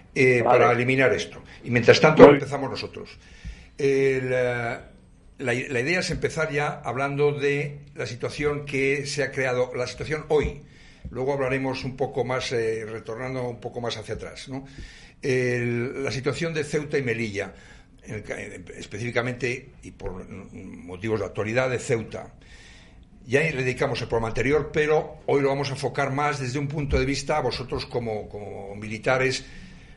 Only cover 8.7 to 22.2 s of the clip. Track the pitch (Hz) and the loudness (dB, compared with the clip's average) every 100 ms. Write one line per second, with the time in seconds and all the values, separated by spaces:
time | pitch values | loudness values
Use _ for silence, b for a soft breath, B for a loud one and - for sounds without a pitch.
8.7 | 135 135 139 - 143 135 135 131 123 127 | -2 0 0 -2 -4 -4 -2 -2 0 -2
9.7 | 120 123 - 135 151 - 156 147 - b | -2 -6 -6 -6 -6 0 2 2 -4 b
10.7 | b b b - 120 131 139 127 135 131 | b b b -12 -6 -2 -2 -2 -2 -2
11.7 | 123 131 123 135 135 120 127 - 120 113 | -4 -6 -4 -4 -2 -2 -2 -2 -2 0
12.7 | 113 110 113 - 113 127 131 123 120 127 | -2 -6 -10 -10 -10 -6 -6 -6 -8 -10
13.7 | 123 120 110 104 107 85 - - 135 135 | -6 -6 -6 -8 -10 -10 -14 -12 -10 -12
14.7 | B B B B - 143 127 127 123 120 | B B B B -6 -2 0 0 0 0
15.7 | 120 123 - 135 131 139 120 165 156 143 | -2 -4 -4 -4 -2 -2 -2 -2 -4 -2
16.7 | 156 147 143 123 113 113 98 95 b b | -4 -2 -2 -2 -2 -4 -4 -6 b b
17.7 | b b - - 107 - - 101 95 85 | b b -20 -12 -10 -8 -10 -10 -14 -16
18.7 | - - 104 120 120 120 117 120 123 - | -16 -14 -8 -4 -2 -2 -2 -4 -4 -10
19.7 | - 95 - 95 92 92 92 98 - 92 | -20 -20 -12 -12 -10 -12 -16 -16 -16 -16
20.7 | - 85 90 110 107 90 - 104 120 131 | -16 -14 -8 -2 -2 -2 -4 -2 0 0
21.7 | 120 - 117 107 101 | -2 -2 -2 -2 -12